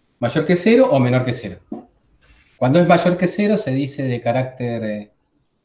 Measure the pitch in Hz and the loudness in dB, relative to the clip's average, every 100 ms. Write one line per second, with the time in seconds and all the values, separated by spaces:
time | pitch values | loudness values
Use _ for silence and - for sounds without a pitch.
0 | _ _ 117 160 156 180 220 247 262 135 | _ _ -4 -2 0 0 4 4 4 2
1 | 123 127 123 113 98 90 _ - - _ | 2 0 -2 -6 -10 -16 _ -18 -18 _
2 | _ _ _ _ _ _ 127 160 170 170 | _ _ _ _ _ _ 2 4 4 4
3 | 180 175 180 - 208 214 - 131 139 - | 2 0 -2 0 0 0 -2 -4 -4 -6
4 | 131 117 117 123 127 - 120 113 107 104 | -4 -4 -2 -2 -4 -6 -8 -6 -6 -8
5 | 104 _ _ _ _ _ | -12 _ _ _ _ _